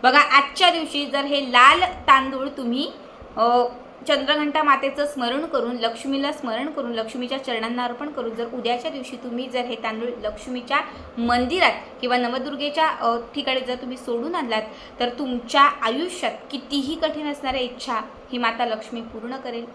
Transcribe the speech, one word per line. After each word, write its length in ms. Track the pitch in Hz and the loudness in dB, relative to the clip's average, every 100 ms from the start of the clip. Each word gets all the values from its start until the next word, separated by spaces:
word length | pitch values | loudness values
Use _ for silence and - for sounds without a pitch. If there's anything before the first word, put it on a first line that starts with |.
बघा, 160 | 254 269 | 8 8
आजच्या 500 | 294 277 277 - 359 | 8 6 4 4 4
दिवशी 360 | 339 311 285 285 | 4 -2 -4 -2
जर 200 | 277 277 | -2 0
हे 260 | 285 262 | 0 4
लाल 300 | 247 262 320 | 8 10 8
तांदूळ 640 | 359 - - 262 262 262 269 | 4 0 6 6 6 -4 -6
तुम्ही, 440 | 277 240 247 302 - - - - - | -4 -2 -2 -2 -6 -18 -18 -12 0
अ, 260 | 233 247 240 - - - - | 4 4 4 -2 -16 -14 0
चंद्रघंटा 560 | 285 269 302 294 302 | 0 2 0 2 2
मातेचं 420 | 302 277 277 277 285 | 4 4 2 -2 -2
स्मरण 400 | 285 240 269 330 | 0 -2 -2 -2
करून, 300 | 294 233 247 | -2 -2 -2
लक्ष्मीला 560 | 226 226 269 277 277 | -2 -2 -4 -2 -2
स्मरण 380 | 294 247 226 285 | -2 -4 -4 -4
करून, 220 | 294 240 | -6 -4
लक्ष्मीच्या 520 | 226 220 254 247 262 | -4 -4 -6 -4 -6
चरणांना 400 | 269 233 226 247 | -4 -4 -2 -2
अर्पण 260 | 247 240 294 | -4 -4 -8
करून 260 | 294 233 220 | -6 -6 -4
जर 100 | 233 | -6
उद्याच्या 380 | 247 233 240 320 | -4 -2 -2 -2
दिवशी 240 | 277 247 254 | -8 -10 -10
तुम्ही 340 | 254 233 262 | -8 -6 -4
जर 160 | 247 247 | -4 -4
हे 100 | 226 | -4
तांदूळ 340 | 226 220 240 233 | -4 -4 -4 -4
लक्ष्मीच्या 600 | 214 208 - 254 240 277 359 - - - | -6 -6 -8 -8 -2 -2 -2 -10 -12 -4
मंदिरात 540 | 233 240 247 349 302 - - - | 2 2 2 4 4 2 -8 -6
किंवा 160 | 247 247 | 0 0
नवदुर्गेच्या, 720 | 240 254 269 277 294 294 311 | 0 -2 -4 -4 -4 2 0
अ, 300 | - 233 233 233 - | 2 0 0 -4 -6
ठिकाणी 240 | 269 262 | 0 -2
जर 160 | 254 247 | -2 -6
तुम्ही 220 | 254 254 | -6 -8
सोडून 380 | - 233 277 349 | -4 -4 -2 -2
आणलात, 260 | 262 220 214 - - - | 0 -2 -2 -12 -18 -4
तर 100 | 240 | -4
तुमच्या 520 | - 269 247 - 285 | -2 -4 -4 0 6
आयुष्यात 680 | 277 - 226 254 359 - 233 - - | 6 6 -2 0 -2 -2 -4 -4 -10
कितीही 440 | 285 - 285 262 320 | -10 -4 -2 -2 -2
कठीण 320 | 311 302 302 | -2 -2 -4
असणाऱ्या 340 | 285 277 262 | -4 -4 -2
इच्छा 340 | 247 247 - 226 220 - - | -4 -6 -4 -4 -4 -14 -8
ही 60 | 247 | 0
माता 280 | 233 233 240 | 0 0 -2
लक्ष्मी 360 | 220 - 233 | -2 -6 -10
पूर्ण 360 | 226 226 233 269 | -10 -10 -8 -8
करेल. 280 | 254 233 233 | -8 -8 -10